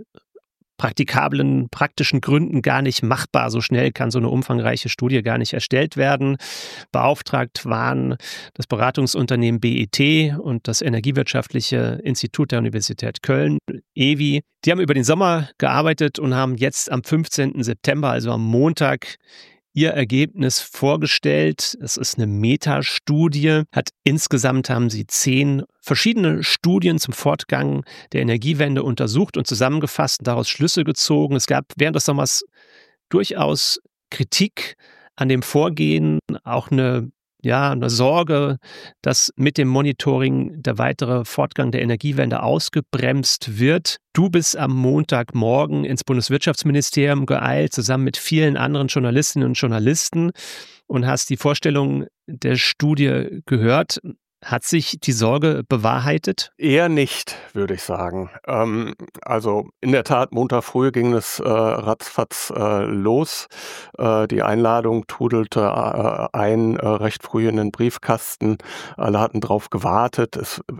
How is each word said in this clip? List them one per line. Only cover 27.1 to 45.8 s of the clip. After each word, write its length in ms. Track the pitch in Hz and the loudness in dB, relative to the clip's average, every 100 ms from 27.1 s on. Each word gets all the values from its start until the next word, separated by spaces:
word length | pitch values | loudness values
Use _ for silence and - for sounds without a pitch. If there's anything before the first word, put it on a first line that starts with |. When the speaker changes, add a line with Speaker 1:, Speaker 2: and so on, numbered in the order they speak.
Speaker 1:
Fortgang 720 | - 143 151 - 135 139 139 135 - - | -2 0 -2 -2 -2 0 -2 -6 -14 -6
der 120 | 135 | -2
Energiewende 580 | 123 117 131 147 147 135 | 0 0 0 2 2 0
untersucht 560 | 135 117 120 123 - - | 0 0 0 2 0 -2
und 80 | 127 | -4
zusammengefasst 760 | 113 131 151 147 - 139 - | 0 0 2 -2 -2 -2 -2
und 60 | 123 | -2
daraus 220 | 120 117 | -2 -2
Schlüsse 340 | - 160 - | 0 0 2
gezogen. 520 | 156 139 - 147 147 135 | 0 0 2 2 2 0
Es 100 | - | 0
gab 200 | 131 139 - | 0 -2 -2
während 180 | 160 156 | 0 2
des 80 | |
Sommers 420 | - 143 135 - - _ _ - _ _ _ | 0 0 0 -2 -6 _ _ -20 _ _ _
durchaus 720 | 180 196 - 147 147 - - - _ _ | 0 0 0 0 0 -2 -4 -8 _ _
Kritik 640 | - 120 - - - - - - - - - | -6 -2 0 0 -2 -12 -14 -20 -20 -20 -2
an 140 | 131 | 2
dem 140 | 127 | 2
Vorgehen, 720 | - 143 165 151 151 156 156 156 - - | 2 2 2 2 2 2 2 0 -2 -8
auch 280 | 117 120 - | -4 -4 0
eine, 400 | 135 127 123 120 - _ _ | 2 2 0 -4 -12 _ _
ja, 300 | 120 127 143 | -2 0 0
eine 180 | 135 123 | 0 0
Sorge, 680 | 120 127 170 160 147 143 135 - - - - | 2 4 4 2 2 0 -2 -8 -20 -20 -6
dass 300 | 135 131 - - | -2 2 0 2
mit 220 | 135 147 | 0 2
dem 120 | 131 | 2
Monitoring 920 | 131 147 123 143 131 135 135 127 156 | 2 2 0 0 0 2 0 -2 -4
der 160 | 131 107 | -4 -2
weitere 480 | 123 - 123 123 113 | -2 -2 -2 -2 -2
Fortgang 460 | - 139 - 127 | -2 -2 -2 -2
der 100 | 127 | 0
Energiewende 640 | 120 110 143 135 127 120 | 0 0 -2 0 0 0
ausgebremst 1120 | 120 151 - 156 - 120 123 139 127 - - 104 | 0 0 0 -4 -2 -2 0 2 0 -2 -4 0
wird. 400 | 131 170 156 - _ | 2 2 0 -6 _
Du 160 | - 190 | 2 4
bist 280 | 170 160 175 | 2 0 0
am 180 | 135 131 | 0 2
Montagmorgen 1080 | 127 147 151 127 117 123 110 131 151 147 | 2 2 2 -2 -2 0 2 2 2 0